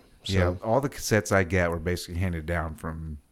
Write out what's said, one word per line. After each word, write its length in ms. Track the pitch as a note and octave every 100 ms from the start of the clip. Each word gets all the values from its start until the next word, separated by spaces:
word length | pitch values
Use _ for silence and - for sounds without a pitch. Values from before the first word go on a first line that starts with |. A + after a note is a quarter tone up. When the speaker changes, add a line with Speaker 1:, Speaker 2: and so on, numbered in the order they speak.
| - - -
Speaker 1:
Yeah, 140 | F#2+
Speaker 2:
So 180 | F2+ F2+
Speaker 1:
all 180 | A2 B2
the 80 | C#3
cassettes 420 | - - G#2+ -
I 120 | G2
got 260 | F2+ F#2 E2+
were 100 | E2+
basically 400 | E2+ F2+ - F2
handed 260 | F#2 E2+ D2+
down 280 | E2+ D#2 D#2
from 440 | E2+ D#2+ D#2+ D2+ -